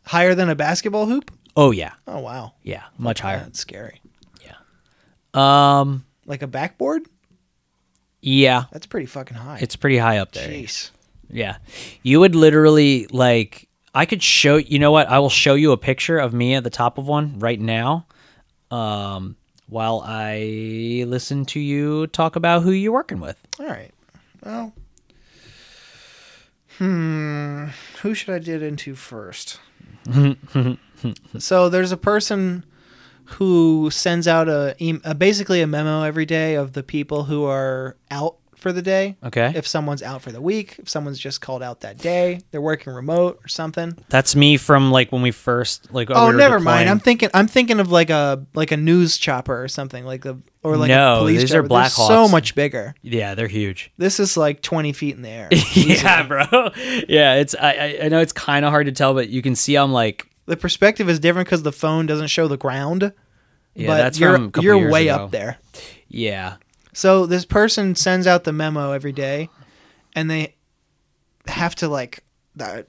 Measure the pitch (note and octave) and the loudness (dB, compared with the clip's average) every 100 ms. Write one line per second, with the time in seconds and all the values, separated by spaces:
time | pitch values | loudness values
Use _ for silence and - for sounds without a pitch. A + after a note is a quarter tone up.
0 | - E3+ F3+ F3+ F3+ D3 D3+ F3+ G#3+ G#3 | -4 2 2 2 0 0 -2 -2 -4 -4
1 | G#3+ C4 - - _ - C#3+ G2 D2+ - | -2 -4 -6 -20 _ 2 4 2 -6 -14
2 | - - A#2+ B2+ A#2 _ - F2+ - - | -16 -14 -12 -14 -16 _ -14 -14 -16 -10
3 | A#2+ G#2+ G2 F#2+ B1 - - F#2 A2 - | -8 -6 -6 -8 -10 -14 -16 -16 -20 -20
4 | _ _ _ _ - - _ _ _ _ | _ _ _ _ -20 -20 _ _ _ _
5 | _ _ _ C3+ C#3 C#3+ C#3+ C#3+ C#3 C3+ | _ _ _ 0 4 6 6 4 2 -4
6 | - _ - C#3 C3+ C3 E3 - C4+ D#4+ | -10 _ -14 -12 -10 -8 -10 -6 -6 -6
7 | D#4+ _ _ _ _ _ _ _ _ _ | -8 _ _ _ _ _ _ _ _ _
8 | _ _ C3+ C3+ C3+ B2+ B2+ D#3+ - G#3+ | _ _ 0 4 4 4 -2 -14 -12 -10
9 | B2+ C#3 C3 A#2 B2+ D3 B2 - C#3+ B2+ | -10 -14 -16 -18 -16 -10 -10 -4 0 2
10 | A#2 G#2+ F#2+ - D3+ D3 A2+ - - _ | 4 0 -2 -8 -12 -12 -12 -12 -14 _
11 | _ _ - A#2 G2+ - - - - - | _ _ -16 -8 -8 -8 -16 -20 -20 -8
12 | B2 D3 F#3+ E3 D#3 D3+ D#3 D3+ C#3+ C3 | 2 6 6 8 6 8 6 6 6 2
13 | G#2 B2 B2+ A#2 G#2 - _ _ _ C3+ | 0 0 4 2 0 -10 _ _ _ -2
14 | E3+ G3+ - - D3 D3+ C#3+ C#3+ D3 D#3 | 0 0 0 2 4 2 2 2 4 4
15 | C3 C3 C#3 - D3 C#3 D#3 B2 - C3 | 4 2 2 2 2 4 4 2 0 -4
16 | - E3 B2+ A#2+ B2 C3 A#2+ - A#2+ - | -2 -2 -2 -2 -2 -2 -4 -4 -4 -4
17 | C#3 D3 D3+ A2+ A#2 A#2 A2+ A2+ A#2+ E3 | -4 -2 -4 -4 -4 -4 -4 -2 -2 -4
18 | - _ _ _ _ _ _ A#2+ A2 G#2 | -6 _ _ _ _ _ _ -8 -6 -6
19 | G2+ G2 F#2+ - _ _ _ A2 A2+ A2+ | -8 -10 -12 -16 _ _ _ -8 -4 -4
20 | - A2 G#2+ G#2+ A2 A2 A2 A2+ A#2 A#2+ | -6 -10 -8 -8 -8 -8 -10 -8 -6 -6
21 | A#2+ B2+ - C#3 C3+ D3+ C#3+ C#3+ D3 D3+ | -4 -6 -6 -8 -6 -8 -6 -4 -4 -4
22 | D#3 - E3 E3+ E3+ E3+ F3 F#3+ G#3 B3 | -6 -4 -4 0 2 2 2 0 0 -2
23 | - F#2 C#3+ - _ - C#4+ A2 - _ | -4 -10 -12 -14 _ -16 -14 -14 -16 _
24 | _ _ _ _ G#3 A3+ A3+ - - _ | _ _ _ _ -14 -12 -14 -18 -20 _
25 | _ _ _ _ _ _ - - - - | _ _ _ _ _ _ -20 -20 -20 -20
26 | - - - - _ _ _ - F#3+ F3 | -20 -20 -20 -20 _ _ _ -6 -4 -2
27 | D#3+ D#3 D3+ D3 D3 C#3+ D3 - - - | -4 -4 -6 -8 -8 -10 -14 -16 -20 -10
28 | G3+ G#3+ - F3+ E3 D#3+ D3+ D3 - C3+ | -8 -8 -8 -8 -8 -8 -8 -10 -12 -16
29 | - A#2 G2 - - - _ _ - - | -18 -18 -16 -16 -16 -18 _ _ -20 -16
30 | - B2+ C#3 C3+ - C#3 B2+ B2 _ _ | -2 2 2 0 -6 -2 -2 -4 _ _
31 | A#2+ - _ - - F#3 F3+ F3+ F3+ F#3 | -10 -10 _ -14 -2 2 4 2 -2 -2
32 | - G#3 G#3 G3+ F#3 F3+ - _ _ _ | -2 -2 -2 -2 -4 -6 -12 _ _ _
33 | _ _ _ - G3 F3 E3 D#3+ D#3 - | _ _ _ -4 2 4 4 2 0 -2
34 | F3+ E3+ E3+ E3 D#3+ D3 C#3+ - E3 D#3+ | -2 0 2 2 2 0 -2 -4 -6 -6
35 | D#3+ D3+ F#3 G#3 G3 F3+ D#3 D3 D#3 D#3 | -6 0 0 0 0 0 0 -2 -2 -2
36 | D#3 D#3+ D#3 D#3+ D#3+ D3+ C#3 C3+ C3+ D3+ | -2 -4 -2 -2 0 -2 -4 -8 -8 -8
37 | C#3+ D3 C#3+ D3 C#3+ C3+ C3+ C3 C3 - | -4 -6 -4 -4 -2 -2 -4 -6 -8 -14
38 | _ C#3+ D#3 - _ _ F#3 F3+ F3+ F#3+ | _ -6 -6 -8 _ _ -6 -6 -2 -2
39 | G3 F#3+ B2+ A#2 A#2+ E3 - D#3+ D3+ C#3+ | -2 -8 -6 -2 -2 -2 -4 -6 -4 -6
40 | A#2+ C3 B2+ A#2 D#3+ G#3+ G3 - - D#3 | -10 -14 -14 -8 -4 -4 -6 -16 -12 -10
41 | D3 C3+ C#3 - - C3 B2 A#2 - A2+ | -8 -10 -12 -12 -12 -12 -12 -14 -18 -10
42 | E3+ F3 F3+ F3+ - D3+ D3+ D#3 - B2+ | -4 0 0 -4 -10 -6 -4 -4 -6 -10
43 | C3+ E3+ F3+ - - - D#3+ D#3+ E3+ E3 | -2 0 0 -2 -12 -10 -8 -8 -8 -10
44 | _ C3+ - C#3 C#3+ C#3+ - C#3+ C3+ C3 | _ 0 2 4 6 4 4 4 6 4
45 | A#2+ B2+ B2 A2+ - A#2+ A#2+ - - B2 | 2 0 -2 -2 -2 -2 -2 -8 -8 -8
46 | A#2 A3+ A#3 A#3+ C#4+ A3 E3 E3 - G#3 | 0 4 4 6 6 6 2 4 4 2
47 | B3+ A#3+ G#3+ F#3+ A3 C4 A#3+ A3 F#3 F3 | 2 2 2 2 4 2 2 0 4 4
48 | E3 D#3 C#3+ C3+ C3+ D#3 D#3 D3+ D#3+ F3 | 4 2 0 -2 -6 -6 -2 0 2 4
49 | E3+ - - B2+ C3 B2 C3 - C3+ B2 | 4 0 -2 -4 -4 -6 -6 -10 -10 -12
50 | B2+ C3 C#3 C3 - _ D#3 D#3 - C3 | -12 -10 -10 -14 -18 _ -2 0 4 6
51 | C3+ A2+ A2 A2+ B2+ D#3 C#3+ A#2+ B2+ - | 6 4 4 2 4 2 4 4 4 4
52 | A2 A3 A3 E3+ - - C#3+ B2+ G#2+ - | 6 8 8 4 2 -2 -2 -4 -10 -14
53 | - A#2 G2+ G2 A2+ G#2+ G2+ F#2 - - | -6 -4 -4 -4 -4 -4 -6 -8 -16 -4
54 | F#3+ G3 G3 E3+ D3+ C#3+ - E3 D3 C#3 | -2 0 0 2 0 -2 -4 -4 -4 -4
55 | D3 C3 A#2+ A2+ F#2 D#3+ - F#3 D#3 F#3 | -6 -8 -14 -16 2 2 4 4 4 4
56 | G3+ E3+ C3+ C#3 C#3+ B3 A3+ A#3 B3+ B3+ | 4 2 2 0 4 2 2 -6 -6 -6
57 | - D3+ C#3+ C3 D3 - D3 C#3 D3 C#3+ | 2 4 6 4 2 0 0 0 -4 -4
58 | D#3 E3 D#3+ - - C#3+ D3 D3 C#3+ C3 | 0 2 0 -2 -2 0 2 2 0 0
59 | C3+ C3+ A2+ B2+ C3 B2 - C#3+ C#3 B2+ | 0 0 -2 -4 -2 -2 0 2 2 2
60 | A2 - - _ - E3 F3 - G3+ A3 | 0 -4 -16 _ -8 -6 -4 2 2 2
61 | F#3+ D#3+ D#3+ F3 F3+ F3 D3+ - D#3 D#3+ | -2 0 0 0 0 -2 -2 -4 -2 -2
62 | D#3+ D3+ D3+ - D#3+ C#3 C#3 C3+ C#3+ F#3 | -2 -4 -4 -2 -2 -2 -6 -6 -4 -2
63 | G3+ G3 _ _ _ _ _ - A2 D#3 | -4 -6 _ _ _ _ _ -6 0 2
64 | B2+ D#3 F3 F3+ G#2+ - F#3 G3+ D#3+ D#3 | 0 4 4 4 2 0 4 4 4 2
65 | D#3+ C#3 G2+ G#2 G#2+ - _ - - - | 2 0 -4 -8 -8 -12 _ -20 -20 -20
66 | _ A2+ A2 F#2+ F#2 F#2 _ _ _ - | _ -6 -4 -4 -8 -12 _ _ _ 0
67 | F#3+ F#3+ F3 F3+ F3 G#3 A3 G#3+ G3 F3 | 4 4 2 -2 -2 -2 0 0 -2 -2
68 | F#3+ F#3 F#3 F3+ E3+ D3+ D#3 D3+ C#3 C#3 | 0 0 2 2 0 -4 -4 -4 -4 -6
69 | C#3+ C3+ C3+ C#3+ E3 _ _ _ _ _ | -6 -8 -6 -6 -8 _ _ _ _ _
70 | _ D#3+ D#3+ D#3+ D3+ _ _ _ _ _ | _ -6 -4 -4 -6 _ _ _ _ _
71 | _ _ _ _ - - E3+ - E3 C#3 | _ _ _ _ -12 -6 -6 -4 -6 -6
72 | B2 - _ _ _ D3+ A2 G#2+ | -8 -16 _ _ _ -14 -12 -12